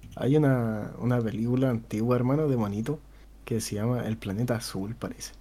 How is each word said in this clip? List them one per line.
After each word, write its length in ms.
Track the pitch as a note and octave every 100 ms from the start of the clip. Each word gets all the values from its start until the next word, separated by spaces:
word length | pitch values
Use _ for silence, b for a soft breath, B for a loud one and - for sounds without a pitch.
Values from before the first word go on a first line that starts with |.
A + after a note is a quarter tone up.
| - -
hay 200 | A#2 D3
una, 560 | D3 C3 A#2 A2 G#2+ -
una 220 | A2 B2
película 500 | A2+ F#2+ A2+ B2 C3
antigua, 460 | A#2 A2+ G#2+ A2+ B2
hermano, 320 | B2 C#3 D#3
de 80 | B2+
monito, 440 | G#2+ G2+ A2+ D3+ - b b -
que 160 | - A#2
se 160 | G#2 G#2
llama 300 | G#2+ B2 A2+
El 100 | A2
Planeta 380 | - G2 B2 A#2
Azul, 380 | - F#2+ G2 A#2+
parece. 360 | G2 - - -